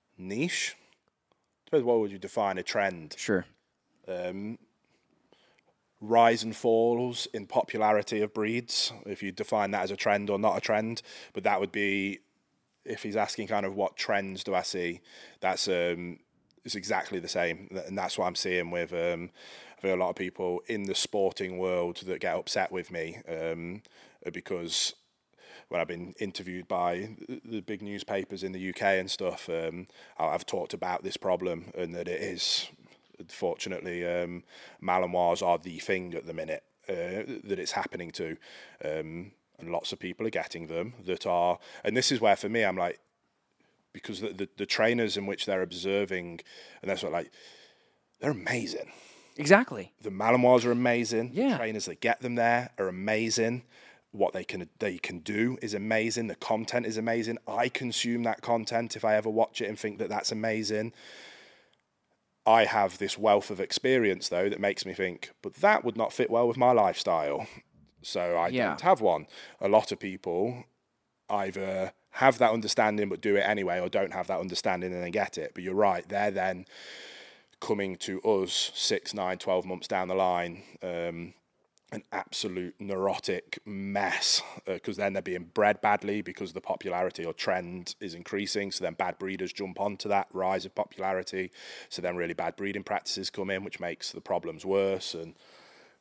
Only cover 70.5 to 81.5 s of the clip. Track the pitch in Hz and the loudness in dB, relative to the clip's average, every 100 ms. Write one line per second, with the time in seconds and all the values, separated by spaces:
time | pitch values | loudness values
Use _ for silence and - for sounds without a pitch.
70.5 | 123 - _ _ _ _ _ - 104 98 | -2 -12 _ _ _ _ _ -2 -2 -2
71.5 | 92 95 95 95 - _ - 135 127 120 | -2 -2 -2 -2 -6 _ 4 6 8 4
72.5 | 113 107 - 107 104 104 87 107 101 98 | 4 0 2 2 2 0 0 2 4 4
73.5 | 107 92 90 90 101 98 92 90 92 95 | 2 0 -2 0 0 0 -2 -2 -2 -2
74.5 | 92 107 92 92 90 87 101 98 - 78 | -2 0 0 -2 -4 -2 -2 -2 -4 -8
75.5 | - 92 95 101 90 87 101 104 95 92 | -6 -4 4 4 4 -2 0 0 2 0
76.5 | 90 87 - - - - - - - _ | -2 -8 -18 -16 -16 -16 -18 -20 -20 _
77.5 | - - 104 98 87 - 92 107 101 92 | -10 -2 0 -2 -4 -6 -2 4 4 4
78.5 | - - - - 101 - 104 92 92 - | 0 -2 0 0 0 -2 -4 -2 -2 2
79.5 | 92 90 90 - 98 90 92 92 87 87 | 2 0 -6 -2 0 2 2 4 4 0
80.5 | 87 - - 92 85 85 85 85 - _ | -6 -16 -10 -6 -4 -4 -6 -10 -14 _